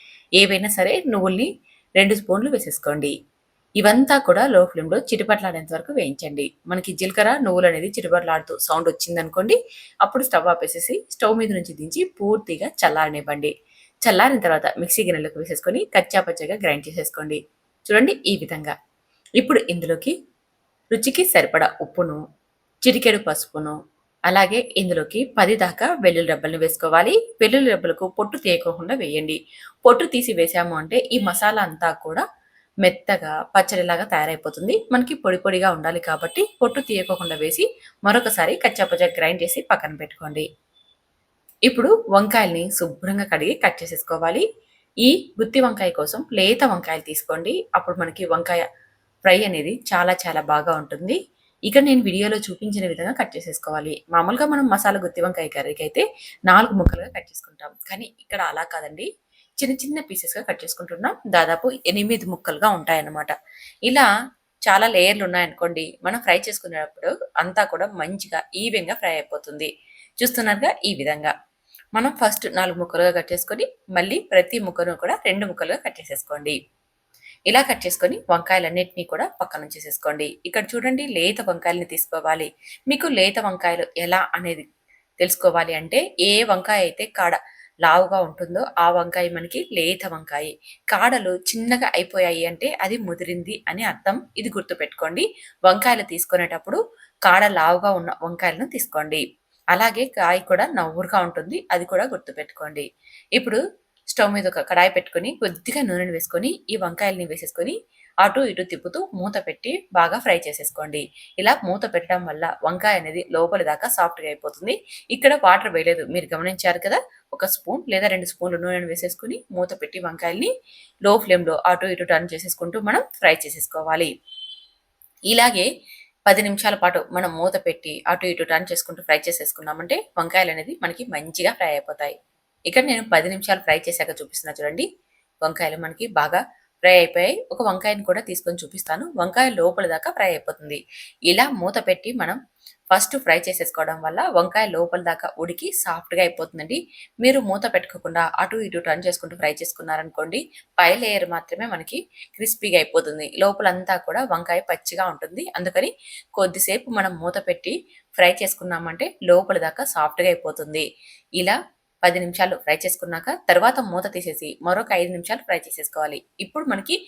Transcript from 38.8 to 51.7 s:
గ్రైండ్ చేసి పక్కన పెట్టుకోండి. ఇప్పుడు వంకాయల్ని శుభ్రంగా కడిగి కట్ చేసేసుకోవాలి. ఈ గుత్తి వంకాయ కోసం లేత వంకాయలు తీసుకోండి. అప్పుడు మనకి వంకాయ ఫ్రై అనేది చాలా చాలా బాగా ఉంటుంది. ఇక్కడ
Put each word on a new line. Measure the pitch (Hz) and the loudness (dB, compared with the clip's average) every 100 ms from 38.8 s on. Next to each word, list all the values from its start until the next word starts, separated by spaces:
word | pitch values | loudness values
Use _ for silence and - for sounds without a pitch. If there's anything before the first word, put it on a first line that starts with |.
| 185 175 175 | 0 2 2
గ్రైండ్ | 170 160 170 | 2 0 0
చేసి | 170 - | -2 -2
పక్కన | - 196 151 151 | 0 0 -2 -10
పెట్టుకోండి. | 151 - 151 151 151 _ _ _ _ _ _ _ _ _ _ _ | -14 -14 -10 -8 -8 _ _ _ _ _ _ _ _ _ _ _
ఇప్పుడు | 254 247 262 453 294 | 4 4 6 6 6
వంకాయల్ని | 196 208 226 190 170 185 | 4 6 4 4 0 -4
శుభ్రంగా | - 170 170 180 202 | -4 -4 -4 -4 -4
కడిగి | 196 156 156 | -2 0 0
కట్ | - 196 - | 2 0 0
చేసేసుకోవాలి. | 165 165 - 165 165 214 440 - _ _ _ - | -8 -10 -6 -2 0 0 0 -4 _ _ _ 2
ఈ | 247 349 - | 6 6 2
గుత్తి | - 220 269 | -4 0 2
వంకాయ | 247 208 185 | 2 2 -2
కోసం | 170 147 214 - | -2 -4 -6 -4
లేత | 208 190 240 | 2 4 4
వంకాయలు | 269 180 165 160 | 4 2 -2 -6
తీసుకోండి. | 156 156 - 160 - 175 - | -6 -8 -4 -4 -2 -4 0
అప్పుడు | 185 180 175 | 0 0 -4
మనకి | 165 160 175 | -6 -6 -2
వంకాయ | 165 170 175 - - _ _ _ _ | -2 0 -2 -2 -8 _ _ _ _
ఫ్రై | 190 185 | 4 4
అనేది | 208 160 151 240 - | 4 -2 -4 -6 -2
చాలా | 180 175 | 0 2
చాలా | 180 175 156 | 0 -2 -4
బాగా | 147 151 156 | 0 0 0
ఉంటుంది. | 156 147 151 180 349 - _ _ _ | -2 -4 -8 -4 -4 -6 _ _ _
ఇక్కడ | 208 | 2